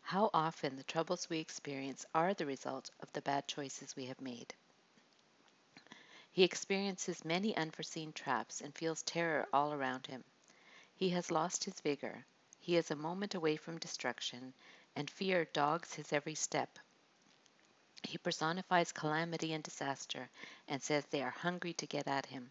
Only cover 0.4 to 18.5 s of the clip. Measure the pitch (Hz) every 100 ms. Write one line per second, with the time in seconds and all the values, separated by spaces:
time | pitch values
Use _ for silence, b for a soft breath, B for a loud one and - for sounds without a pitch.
0.4 | 156 - 147 135 135 165 160 180 - 160
1.4 | 160 - - 135 135 131 - 160 170 196
2.4 | 147 135 135 135 - - - 151 143 143
3.4 | - - 139 - 139 - 127 131 135 120
4.4 | 123 - _ _ _ _ _ _ _ _
5.4 | - _ _ - B B B B B -
6.4 | 180 - - 196 202 190 - 170 160 170
7.4 | 214 - 160 - 156 165 156 - - 120
8.4 | 110 - 147 - 160 160 - 170 170 151
9.4 | - 139 147 147 131 127 - 131 - _
10.4 | _ B B B B - 190 175 175 160
11.4 | 170 - - - 151 143 120 - - _
12.4 | _ - - 170 160 147 156 185 202 -
13.4 | 160 156 - 165 165 - 127 120 - 123
14.4 | 131 - B B B - 143 - 190 185
15.4 | 160 - 147 165 - - 147 151 156 151
16.4 | - 147 127 - - _ _ _ _ _
17.4 | - _ _ _ _ - - 165 180 -
18.4 | 156